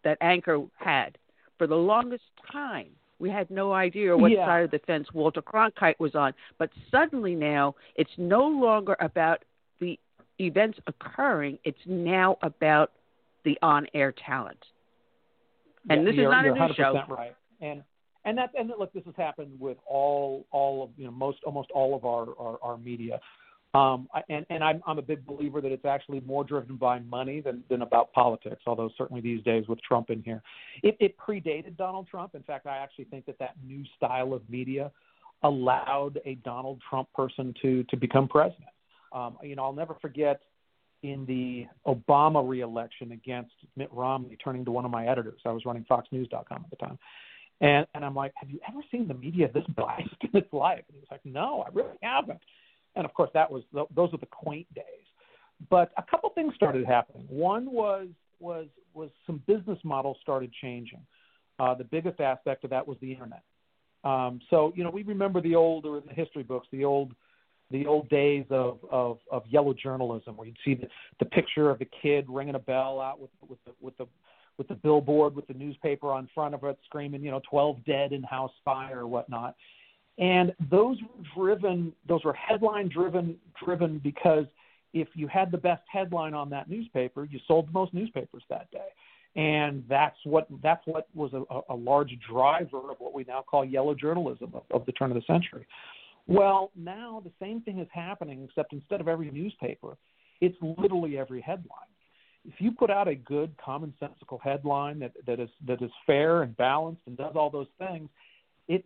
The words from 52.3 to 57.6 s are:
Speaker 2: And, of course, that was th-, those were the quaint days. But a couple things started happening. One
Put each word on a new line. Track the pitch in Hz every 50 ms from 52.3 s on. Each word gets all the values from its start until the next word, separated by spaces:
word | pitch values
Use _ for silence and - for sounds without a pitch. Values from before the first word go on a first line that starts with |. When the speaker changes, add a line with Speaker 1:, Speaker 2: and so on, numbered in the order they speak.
| - - _ _ _ _ _ _ _ _ _ _ -
Speaker 2:
And, | - 165
of | 147 -
course, | - 165 - -
that | 156 160 -
was | 139 131 117 _ -
th-, | 143 151 - 143
those | 160 175 175
were | 170 -
the | -
quaint | - - - - 156 147 156 175 _ -
days. | - - - - - _ _ _ _ _ _ _ _ _ _ _ _ 156 -
But | 185 180 170 175 -
a | - 180
couple | - - - - -
things | - 349 320 302 -
started | - 208 156 135 127 120
happening. | 117 127 120 117 _ - - 127 139
One | 131 143 165 180 202 226